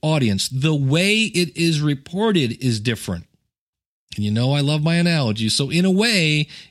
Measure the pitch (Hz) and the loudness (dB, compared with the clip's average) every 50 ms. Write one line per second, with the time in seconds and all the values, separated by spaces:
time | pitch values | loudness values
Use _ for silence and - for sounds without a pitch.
0 | - 156 156 151 131 110 98 95 - - 131 131 131 160 156 143 139 131 143 165 | -2 -2 0 2 2 0 0 0 -2 -4 -4 -2 0 0 0 0 0 0 2 2
1 | 185 196 214 220 220 202 - 175 180 151 - - 170 165 160 147 151 151 143 139 | 2 2 2 2 0 0 -2 -2 -2 -2 -2 0 0 0 2 2 0 0 -2 -2
2 | - - - 190 214 226 208 170 139 113 113 - - 127 117 107 107 120 113 - | -6 -8 -4 -2 0 2 2 2 0 0 -2 -2 -2 -2 -2 -2 -2 -2 -4 -4
3 | - - 95 85 87 - _ _ _ _ _ _ _ _ _ _ _ _ _ _ | -4 -6 -8 -8 -8 -14 _ _ _ _ _ _ _ _ _ _ _ _ _ _
4 | _ _ - - 104 104 107 113 120 131 143 143 143 143 151 156 151 165 165 170 | _ _ -8 -4 -2 -2 0 0 0 0 0 0 0 0 0 0 0 0 2 2
5 | 175 175 170 156 139 110 107 110 110 110 - - 143 123 147 170 180 190 185 190 | 2 2 2 0 0 0 -2 -2 -2 -2 -2 -2 -2 -2 0 0 2 2 2 2
6 | 220 240 226 190 165 156 151 151 151 - - - - - | 2 2 2 2 2 2 2 0 -2 -4 -8 -16 -20 -8